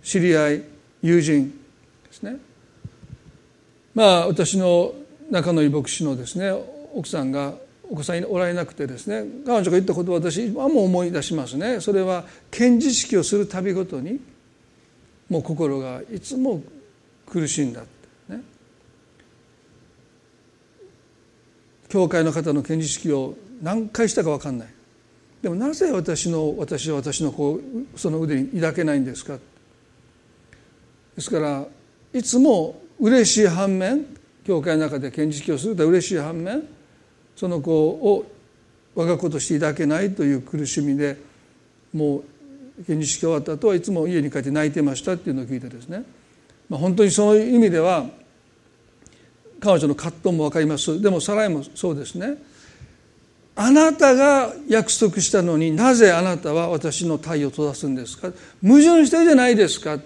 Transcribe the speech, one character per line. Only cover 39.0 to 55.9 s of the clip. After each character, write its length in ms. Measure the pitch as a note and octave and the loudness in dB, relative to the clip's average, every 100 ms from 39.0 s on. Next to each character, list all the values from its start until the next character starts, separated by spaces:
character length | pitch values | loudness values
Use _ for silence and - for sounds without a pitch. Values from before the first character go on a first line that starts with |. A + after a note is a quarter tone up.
| E3+ | -2
が 120 | E3+ | 0
子 120 | F3 | -2
と 100 | D3 | -6
し 80 | - | -2
て 80 | D#3 | 0
抱 180 | D3+ | 0
け 120 | D3 D3+ | 0 0
な 140 | D#3 | 0
い 100 | G3 | -2
と 100 | F#3+ | 0
い 80 | C#3+ | 0
う 80 | C3+ | 0
苦 220 | B2 D3+ C#3+ | -4 -8 -4
し 140 | - | -4
み 140 | C#3+ C#3 | -2 -2
で、 220 | D3 C#3 - _ _ _ _ _ _ | -2 -6 -16 _ _ _ _ _ _
も 320 | D#3 D3 C#3 - _ - - B3+ - | -4 -2 -2 -8 _ -20 -20 -20 -16
う 40 | F3+ | -6
献 160 | D#3 | -4
辞 60 | D3 | -2
式 140 | - | -2
終 80 | E3 | -2
わ 100 | D#3 | -2
っ 20 | |
た 120 | C#3 | -4
後 160 | D3 A3+ | -2 0
は 60 | F#3 | 0
い 60 | |
つ 80 | F3 | -2
も 180 | F3 D#3 | -2 0
家 140 | F3 | -2
に 80 | C#3+ | -2
帰 100 | D3 | -4
っ 40 | |
て 80 | C3 | -4
泣 180 | D3 D3+ | -2 -2
い 20 | |
て 120 | D3+ | 0
ま 120 | C#3+ C3 | -2 -2
し 80 | |
た 100 | - | -6
っ 40 | F3+ | -6
て 120 | F3+ | -4
い 40 | |
う 20 | C3+ | -6
の 60 | |
を 40 | A#2+ | -6
聞 120 | B2+ | -10
い 20 | |
て 80 | A#2+ | -10
で 140 | A#2+ | -18
す 60 | B2 | -14
ね、 160 | F#3 B3+ _ _ _ _ _ _ | -14 -14 _ _ _ _ _ _
ま 80 | C#3+ | -4
あ、 20 | |
本 160 | F3+ F#3 | -2 4
当 80 | |
に 60 | G3+ | 4
そ 240 | E3+ G#3 | 4 4
う 40 | G#3+ | 4
い 140 | A3+ | 6
う 40 | B3 | 4
意 20 | |
味 140 | A3 | 4
で 80 | D#3+ | 4
は 280 | E3+ F3 B2 - _ _ _ _ _ _ _ _ _ _ _ _ - - | 2 0 -2 -14 _ _ _ _ _ _ _ _ _ _ _ _ -20 -4
彼 200 | G3+ F3 | 2 2
女 80 | D3 | 2
の 80 | D3 | -2
葛 240 | E3 - | -6 -4
藤 140 | F#3+ E3+ | -2 0
も 80 | |
分 80 | D3+ | 0
か 80 | E3 | 0
り 80 | D3+ | 0
ま 100 | C#3+ | -2
す。 240 | - D#3+ | -4 0
で 80 | G#3 | 0
も 100 | F3 | 0
サ 120 | E3+ | 0
ラ 120 | G#3 G#3+ | 0 0
イ 40 | |
も 140 | D#3 C3+ | -2 -8
そ 180 | - F3+ | -6 -4
う 40 | C#3+ | -4
で 100 | C3+ | -8
す 100 | F3 | -8
ね。 220 | G#3+ D4 - _ - - - _ _ _ _ _ _ - | -8 -8 -14 _ -20 -20 -20 _ _ _ _ _ _ -2
「あ 160 | A3 | 6
な 220 | C#4+ D#4+ | 6 6
た 220 | D#4 C#4 B3+ | 6 6 8
が 380 | C#4 C#4 A#3 - - | 6 4 2 -6 0
約 240 | A3 - | 0 2
束 280 | - G#3+ F3+ | 0 0 0
し 100 | - | 0
た 100 | G3+ | 2
の 160 | F3 D#3 | 2 0
に、 140 | E3 | 0
な 240 | D#3 B3 | 2 4